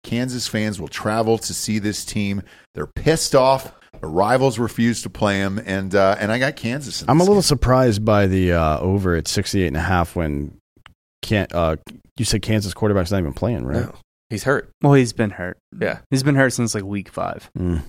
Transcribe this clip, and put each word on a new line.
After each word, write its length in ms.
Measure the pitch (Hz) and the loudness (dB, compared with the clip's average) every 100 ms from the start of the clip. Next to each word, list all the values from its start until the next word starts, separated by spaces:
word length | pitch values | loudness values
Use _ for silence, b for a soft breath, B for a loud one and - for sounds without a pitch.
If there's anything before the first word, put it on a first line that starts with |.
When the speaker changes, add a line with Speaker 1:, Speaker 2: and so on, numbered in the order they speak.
Speaker 1:
Kansas 420 | - 117 127 123 - | -6 -4 -4 -6 -6
fans 340 | 113 107 95 | -4 -4 -6
will 60 | 76 | -10
travel 500 | - 107 110 113 113 | -6 -2 0 2 0
to 140 | - | -2
see 280 | 90 - 107 | -8 -4 -2
this 240 | 101 98 | -2 -6
team. 380 | - 107 101 98 b b b - | -6 -4 -4 -6 b b b -10
They're 100 | 76 | -10
pissed 480 | - 151 160 - | -2 0 0 2
off. 380 | 139 131 135 - - b - | 4 4 2 -2 -20 b -14
The 60 | 78 | -4
rivals 540 | 80 104 127 135 110 | 0 2 4 2 0
refuse 420 | 117 - 117 113 | -4 2 0 0
to 80 | 101 | -8
play 320 | - 104 98 | -2 0 0
'em, 180 | 98 98 | -2 -4
and, 280 | 95 95 95 | -4 -4 0
uh, 200 | 98 95 104 | 4 4 4
and 100 | 104 | 0
I 80 | 117 | 0
got 160 | 135 | -2
Kansas 480 | - 113 135 131 - | -4 -6 -6 -8 -8
in 80 | - | 2
Speaker 2:
I'm 60 | 147 | 4
a 20 | |
Speaker 1:
this 40 | 185 | 6
Speaker 2:
little 140 | 208 | 4
Speaker 1:
game. 40 | - | 4
Speaker 2:
surprised 580 | 139 120 127 127 104 | 2 4 4 4 2
by 240 | 110 104 98 | 2 4 4
the, 240 | 95 90 | 4 4
uh, 260 | 85 78 76 | 4 2 0
over 380 | 92 101 92 82 | 0 0 2 0
at 100 | - | 0
sixty-eight 400 | - 92 101 87 | -4 -2 0 0
and 100 | 73 | -2
a 40 | |
half 340 | 85 92 82 | 0 0 0
when 420 | 90 80 71 71 - _ _ - _ _ _ | -2 -4 -4 -8 -14 _ _ -20 _ _ _
Can-, 260 | - 107 92 | -2 -2 0
uh, 240 | 85 82 80 - - _ - | 0 0 -2 -8 -20 _ -6
you 80 | |
said 180 | 113 107 | -2 -2
Kansas 320 | - 110 101 | 0 -2 -2
quarterback's 360 | - 107 101 87 | -2 0 0 0
not 80 | 98 | -2
even 140 | 78 | -2
playing, 320 | - 101 104 | -4 -4 -4
right? 180 | 62 73 - | -4 -4 -6
Speaker 3:
No, 80 | - _ _ _ | -12 _ _ _
he's 140 | 107 | -6
hurt. 260 | 131 135 - _ | -2 -2 -4 _
Speaker 4:
Well, 120 | 143 | 4
he's 180 | 139 120 | 6 4
been 180 | - 107 | 0 -4
hurt. 280 | 95 90 - _ - | -2 -10 -12 _ -6
Speaker 3:
Yeah. 180 | 101 - - | -6 -6 -4
Speaker 4:
He's 120 | 135 | 0
been 120 | 135 139 | 2 4
hurt 160 | 131 | 2
since, 220 | - 113 | 2 -2
like, 100 | 107 | -4
week 240 | 98 101 92 | -6 -8 -8
five. 420 | - 90 - - - | -8 -8 -8 -12 -6
Speaker 2:
Mm. 240 | 90 82 | -2 -2